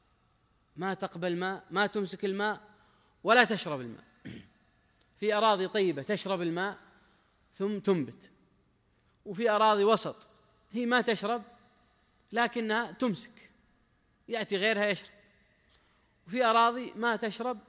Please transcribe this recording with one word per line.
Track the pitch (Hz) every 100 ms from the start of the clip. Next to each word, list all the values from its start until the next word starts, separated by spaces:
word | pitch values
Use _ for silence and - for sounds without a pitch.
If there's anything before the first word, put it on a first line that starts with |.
| _ _ _ _ _ _ _ 147
ما | 190
تقبل | 185 185 170 180 175
ماء، | 185 190 -
ما | 185 202
تمسك | 214 190 196
الماء | 202 196 208 202 - _ _ _ _ _
ولا | 180 240
تشرب | 220 208 170 143
الماء. | 120 110 - _ -
<clears throat> | 117 - _ _ _ _ _ _ _
في | 208
أراضي | 208 220 202 185
طيبة | 208 190 139
تشرب | 135 208 190 190
الماء | 170 170 196 - - _ _ _ _ _ _ -
ثم | 196 208
تنبت، | 202 180 120 - - _ _ _ _ _ _ _ _ _ -
وفي | 185 226
أراضي | 208 220 208
وسط | 202 214 160 - - _ _ _ _
هي | 226 233
ما | 247
تشرب | 233 202 208 240 - - _ _ _ _ _ _ _
لكنها | 220 240 240 220 220 220
تمسك، | - 254 175 - - - _ _ _ _ _ _ _ -
يأتي | 226 208 196
غيرها | 214 202 208
يشرب، | 185 - - _ _ _ _ _ _ _ _ _ _ -
وفي | 240
أراضي | 233 233 233 240 240 208
ما | 233 214
تشرب | 220 - 240 226